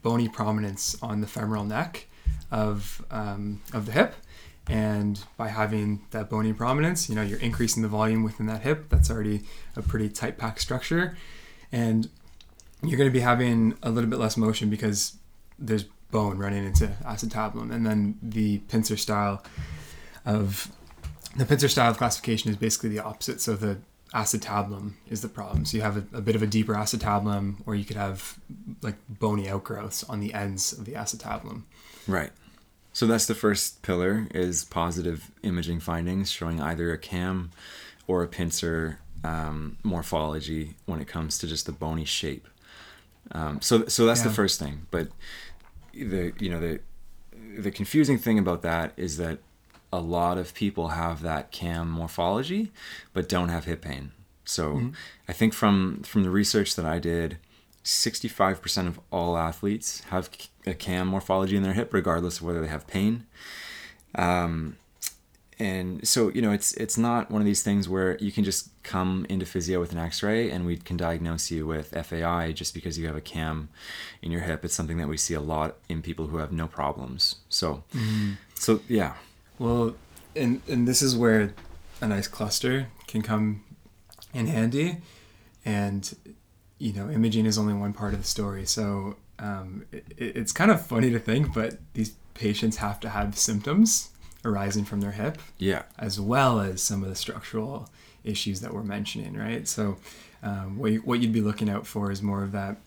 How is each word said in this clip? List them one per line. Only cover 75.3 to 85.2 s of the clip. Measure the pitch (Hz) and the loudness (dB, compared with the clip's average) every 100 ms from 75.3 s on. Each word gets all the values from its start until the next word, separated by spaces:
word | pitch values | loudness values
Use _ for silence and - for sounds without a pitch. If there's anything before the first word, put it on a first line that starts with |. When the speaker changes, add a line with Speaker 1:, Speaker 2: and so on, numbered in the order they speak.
Speaker 2:
a | 80 | -2
lot | 73 78 78 - - | 0 0 -2 -4 -6
in | 80 | -6
people | 82 80 78 | -4 -6 -4
who | 80 | -4
have | 76 | -2
no | 80 80 | -2 -4
problems. | - 71 73 65 64 - - _ | -2 -2 -2 -8 0 0 0 _
So, | - 85 69 - | -2 0 -2 -6
Speaker 1:
Mm-hmm. | 127 110 110 104 98 - - | -2 0 2 0 -2 -12 -4
Speaker 2:
so | - 110 - | 2 2 4
yeah. | 113 80 - - - _ - | 0 0 -4 -18 -20 _ -4
Speaker 1:
Well, | 120 120 113 - - - - 156 | 0 2 2 -2 -18 -20 -10 0
and, | 123 127 - | 0 0 0
and | 127 120 | 2 4
this | 127 | 4
is | 139 123 | 4 6
where | 120 110 104 - - - - - | 6 6 4 -2 -16 -16 -18 -4
a | 110 | 0
nice | 101 101 | 0 -2
cluster | - 104 - 127 131 127 - - | -4 -2 0 2 0 -2 -10 -6
can | 110 | -4
come | 110 107 107 104 - - - - - - - | 0 2 2 0 -8 -20 -20 -20 -20 -20 -12
in | 127 117 | -2 0
handy. | 135 113 135 170 175 - - | 4 2 2 0 -2 -10 -20